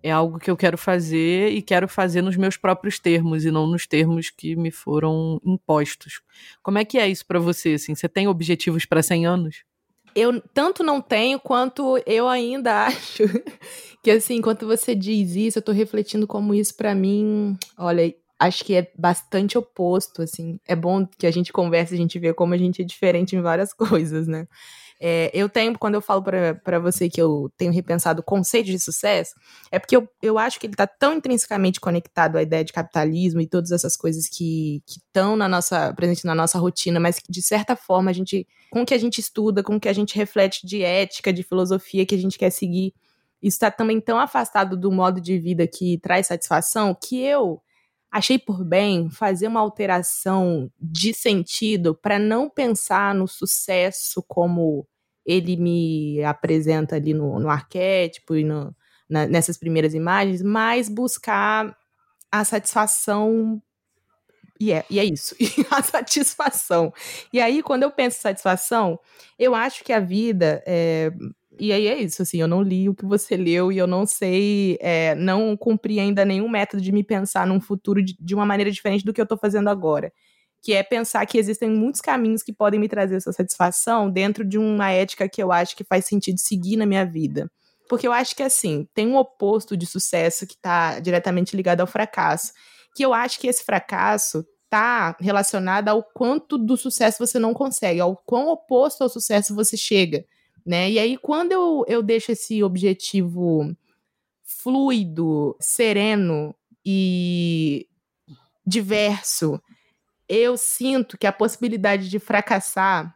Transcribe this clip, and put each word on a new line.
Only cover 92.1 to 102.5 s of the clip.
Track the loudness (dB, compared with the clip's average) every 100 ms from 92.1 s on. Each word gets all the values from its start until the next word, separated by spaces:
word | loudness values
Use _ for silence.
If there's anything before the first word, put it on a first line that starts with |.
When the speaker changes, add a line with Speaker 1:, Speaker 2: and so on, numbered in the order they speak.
| 0 0 0 -6 _ -20 -20 _
Speaker 2:
que | -2
eu | 0
acho | 2 -2 -4
que | -2
esse | -2
fracasso | 0 -2 -2 0 0 0 -2 -4 -8 _ _
tá | 0 2 2 -2 -2
relacionado | 0 0 0 -2 0 0 2
ao | 0
quanto | -2 -4 -2 -2 -2 -2
do | 0 0
sucesso | -2 0 0 2
você | -2 0
não | 0
consegue, | 0 -2 -2 0 2
ao | 0
quão | -2 -2 0 0
oposto | -2 _ 2 2 2
ao | -2
sucesso | -2 0 0 0
você | -2 -2
chega, | -2 2 2 2 -2 -8 _ _ _
né? | -4 -2 2
E | 2
aí, | 0 -2
quando | -2 -2 0
eu, | 0 2 0 0
eu | 0
deixo | 2 0 0
esse | -4 -2